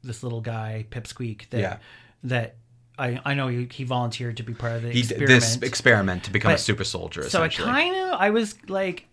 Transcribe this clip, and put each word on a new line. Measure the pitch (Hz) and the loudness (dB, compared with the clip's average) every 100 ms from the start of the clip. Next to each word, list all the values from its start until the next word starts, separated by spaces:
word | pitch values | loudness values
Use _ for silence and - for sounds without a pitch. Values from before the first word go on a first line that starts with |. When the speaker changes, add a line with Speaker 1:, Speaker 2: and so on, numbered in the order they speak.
Speaker 1:
this | 127 117 | -10 -8
little | 127 117 | -6 -6
guy, | 113 113 110 110 107 | -6 -6 -6 -8 -8
Pipsqueak, | 120 110 - 120 107 - | -10 -12 -8 -8 -8 -6
that, | 123 | -2
Speaker 2:
Yeah. | - - - - - _ | -2 -4 -14 -20 -20 _
Speaker 1:
that | 127 123 113 - _ _ _ - | -4 -2 -4 -12 _ _ _ -6
I, | 127 123 | -4 -4
I | 139 | -4
know | 139 131 | -2 -2
he, | 120 123 | -2 -6
he | - | -8
volunteered | 127 127 120 113 120 113 | -4 -2 -2 -4 -8 -8
to | |
be | 117 | -8
part | 113 120 117 | -6 -4 -4
of | |
the | 117 | 0
Speaker 2:
He | 120 | 0
d-, | 117 | 0
Speaker 1:
experiment. | 113 139 | 0 6
Speaker 2:
this | 127 117 117 | 8 8 0
experiment | 131 - 127 110 95 90 | -2 2 6 6 4 0
to | - | -2
become | 101 - | 0 4
a | |
Speaker 1:
But | - | 2
Speaker 2:
super | - 104 | 2 0
soldier, | 95 90 85 - - | -2 -4 -6 -6 -2
Speaker 1:
so | 185 | 2
I | 160 | 2
Speaker 2:
essentially. | - 214 | 0 0
Speaker 1:
kinda, | 262 339 381 370 339 | 2 2 0 -2 2
I | 202 | 2
was | 214 214 - - | 2 0 -6 -6
like | 190 190 180 - | -2 -2 -4 -12